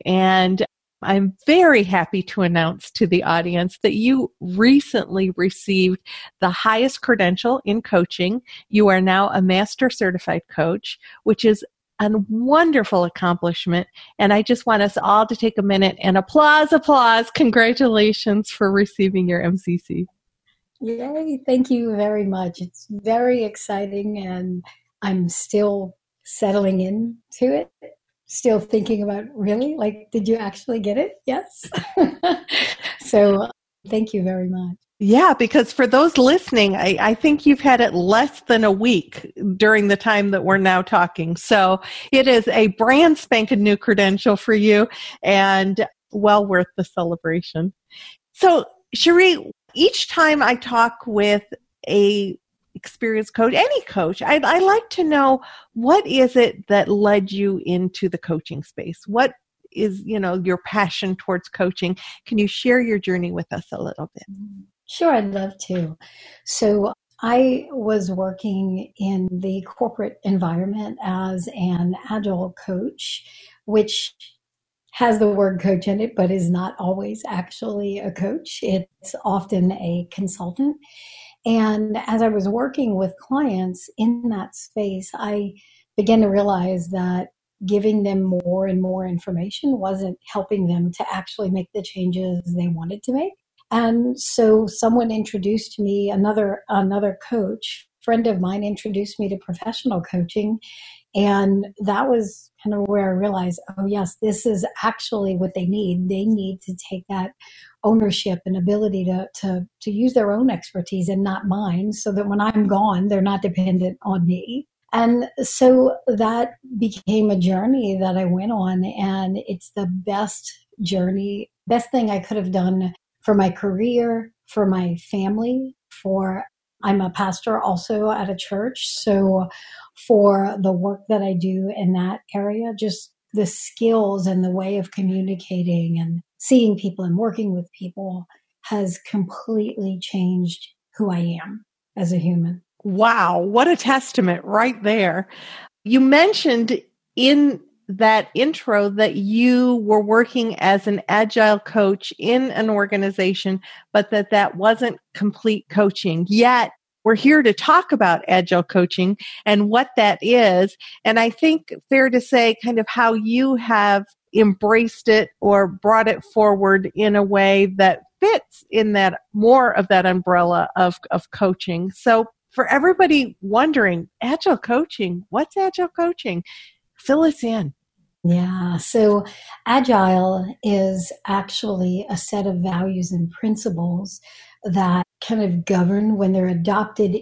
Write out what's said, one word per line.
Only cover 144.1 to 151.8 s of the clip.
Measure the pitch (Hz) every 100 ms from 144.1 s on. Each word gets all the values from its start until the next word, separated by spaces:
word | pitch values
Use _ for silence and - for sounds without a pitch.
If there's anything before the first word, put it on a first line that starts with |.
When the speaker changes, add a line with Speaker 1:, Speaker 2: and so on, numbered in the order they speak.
| - 185 170
Speaker 1:
right | - 208 247 226
there. | 208 220 185 170 190 - - - - _
You | 208 262
mentioned | 269 294 370 415 311 233 220 - - _ _ -
in | 254 285 285 220 - _ -
that | 190 220 220 214
intro | - 277 320 - 208 202
that | 202 214 -
you | 196 226 247 247 247 240
were | 208 214
working | 208 220 233 254 226 -
as | 185 196 208
an | 202 -
agile | 208 214 226 214 208
coach | - 226